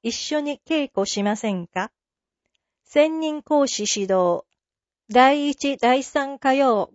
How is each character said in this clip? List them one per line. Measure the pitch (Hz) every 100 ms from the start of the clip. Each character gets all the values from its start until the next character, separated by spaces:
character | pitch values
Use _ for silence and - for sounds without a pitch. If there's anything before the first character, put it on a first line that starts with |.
一 | 226
緒 | - - 302
に | 294 277 -
稽 | 320 277
古 | - 196
し | 208
ま | 202 214
せ | 220
ん | 185 170
か？ | 185 208 _ _ _ _ _ _ _ _ _
専 | _ 294 311 320
任 | 311 302
講 | - 302 269
師 | - 208
指 | -
導。 | 190 190 180 175 - _ _ _ _ _ -
第 | 226 262 294 285
一、 | 269 277 277
第 | 240 262
三 | 262 294 269 277
火 | 269
曜 | 269 269 214 -